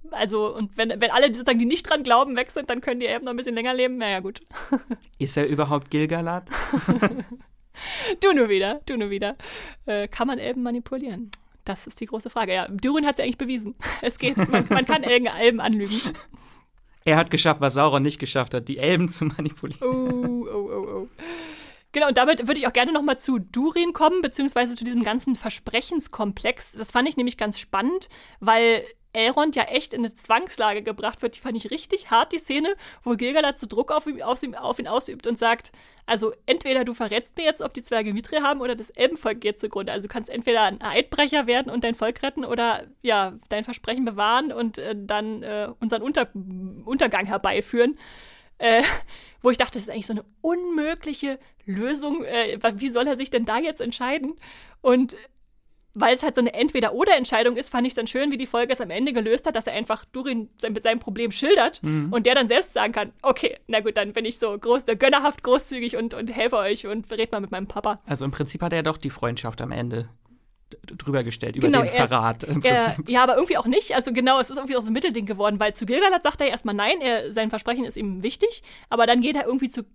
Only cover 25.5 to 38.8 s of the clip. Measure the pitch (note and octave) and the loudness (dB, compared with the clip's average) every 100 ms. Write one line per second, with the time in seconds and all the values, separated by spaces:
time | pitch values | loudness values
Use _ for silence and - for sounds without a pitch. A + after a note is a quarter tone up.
25.5 | - - A#3 - E4+ - - G3+ G3 A3+ | -8 -4 -4 -2 -4 -4 -4 -4 -2 -4
26.5 | B3+ - G3+ A3 B3 C#4 C#4 B3 - G#3+ | -4 -8 -8 -2 0 0 0 -2 -2 -6
27.5 | - - F#3+ B3 F#4 - - - - G3+ | -6 -4 -2 0 -2 -6 -18 -20 -4 4
28.5 | A3+ A#3 A3+ - - _ A3+ A3+ C4+ D#4 | 6 6 4 0 -20 _ 0 2 4 2
29.5 | C4+ - - - - A#3 - - A3+ F4+ | 2 0 -2 -4 -6 -6 -6 0 0 0
30.5 | - G#3+ G#3 G#3+ G#3 A3 - A#3 - C4+ | 0 0 0 -6 -4 -6 -4 -8 -6 -6
31.5 | A3+ G#3 D#4 - G4+ - A#3 D#4+ E4 - | -6 -6 -8 -4 -4 2 2 2 -2 -2
32.5 | C#4 D#4+ G4 - - B3 A#3 A#3+ D4+ C#4+ | 0 0 -4 -10 -12 -4 -2 2 2 2
33.5 | C#4 A3+ G#3+ C#4 D4+ D4+ C#4 G#3 B3+ C4 | -2 -4 -2 0 0 -2 -6 -2 -2 -4
34.5 | - - - G3 A#3 - - - A#3 A#3 | -6 -6 -4 -2 -2 -2 -6 -4 0 2
35.5 | A#3 - - - _ - A3+ A3 - - | 2 -4 -20 -20 _ -2 0 0 -4 0
36.5 | B3+ C#4 C4 B3 A#3 A3 G#3+ - - D#4+ | 0 2 2 0 -4 -2 -2 -4 -2 0
37.5 | D#4 - B3+ - A3+ G#3+ G#3 A3+ D#4 C#4+ | 0 -8 -10 -2 -2 0 -4 -2 0 0
38.5 | C#4+ B3 A#3+ | 0 -2 -4